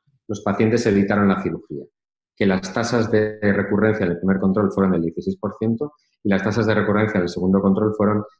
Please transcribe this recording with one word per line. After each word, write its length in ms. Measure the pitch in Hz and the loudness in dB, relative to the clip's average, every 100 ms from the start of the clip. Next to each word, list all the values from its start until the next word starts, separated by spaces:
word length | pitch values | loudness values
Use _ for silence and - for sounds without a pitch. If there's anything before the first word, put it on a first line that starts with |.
| _ _ - | _ _ -12
los 160 | 101 | -6
pacientes 440 | 104 101 110 117 113 | -4 0 2 2 2
evitaron 420 | 101 98 104 101 | 2 2 2 2
la 140 | 87 | 2
cirugía, 420 | 85 82 - 71 - _ _ _ _ | -2 -6 -10 -14 -14 _ _ _ _
que 120 | - 101 | -2 0
las 260 | 92 - | 0 -2
tasas 380 | 120 113 120 107 | -6 -2 0 2
de 280 | 107 107 107 | 0 0 0
recurrencia 680 | 104 101 101 101 110 107 92 | 0 0 0 0 2 2 -2
en 60 | |
el 60 | 85 | 0
primer 200 | 95 95 | 0 0
control 320 | 98 101 98 | 0 2 0
fueron 200 | 98 95 | 2 0
del 100 | 85 | 0
dieciséis 340 | 82 - 95 95 | -2 -4 -6 -6
por 200 | 104 - | -8 -4
ciento 340 | 113 113 147 - _ _ | -2 -2 -6 -10 _ _
y 60 | 104 | -2
las 140 | 95 | 0
tasas 240 | 113 113 110 | 0 0 2
de 80 | |
recurrencia 440 | 104 98 104 107 98 | 2 2 2 0 0
en 60 | |
el 40 | 87 | -2
segundo 320 | 87 92 98 | -2 0 2
control 320 | 98 95 107 | 2 2 0
fueron 300 | 107 104 107 - | 0 0 0 -4